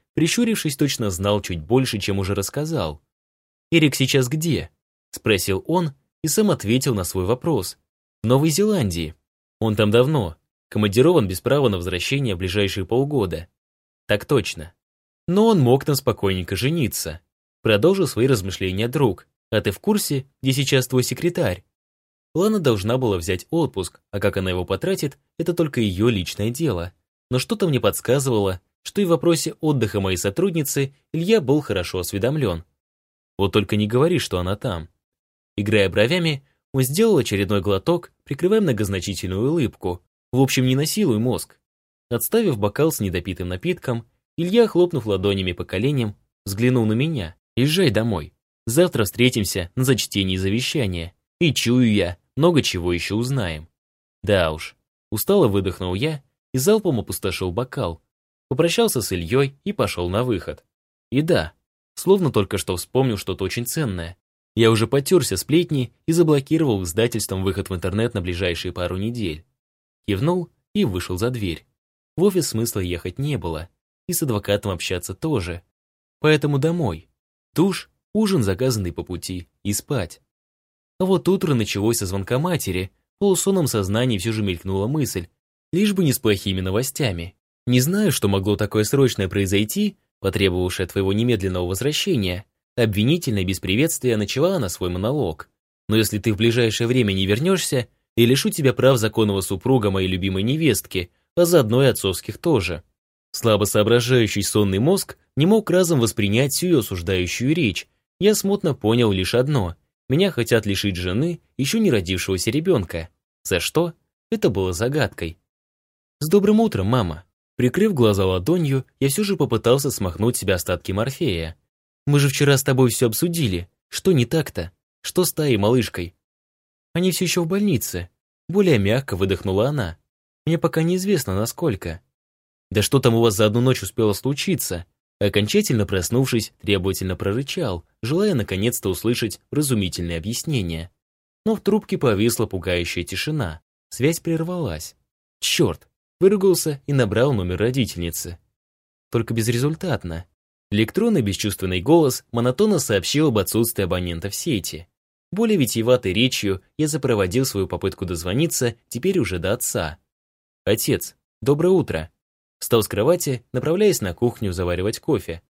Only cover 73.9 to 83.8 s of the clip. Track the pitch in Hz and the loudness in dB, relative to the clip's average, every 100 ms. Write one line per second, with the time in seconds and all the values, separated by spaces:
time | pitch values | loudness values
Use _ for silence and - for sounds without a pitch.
73.9 | _ - 170 143 104 - 101 101 90 - | _ -8 -4 -2 -2 0 -2 0 -6 -4
74.9 | 90 - 95 160 123 87 85 - _ _ | -6 -6 -8 -2 -2 -4 -10 -14 _ _
75.9 | _ _ _ 151 151 147 139 156 175 120 | _ _ _ 2 2 2 0 0 0 -2
76.9 | 80 - _ _ _ _ - 196 170 - | -4 -12 _ _ _ _ 0 0 0 -10
77.9 | _ _ 208 214 175 98 92 131 110 87 | _ _ -2 0 0 0 0 0 0 -4
78.9 | 85 85 87 - 90 - _ 101 101 - | -6 -8 -8 -8 -10 -10 _ -6 -4 -4
79.9 | 131 85 - _ _ _ _ _ _ _ | -4 -4 -10 _ _ _ _ _ _ _
80.9 | _ 185 180 175 196 175 123 104 101 107 | _ 0 2 2 0 2 0 0 0 0
81.9 | 113 92 98 92 127 175 156 - 90 95 | 0 -2 -6 -2 -2 0 -2 -2 -4 -6
82.9 | _ _ _ 202 180 196 196 143 113 | _ _ _ 0 2 2 0 0 0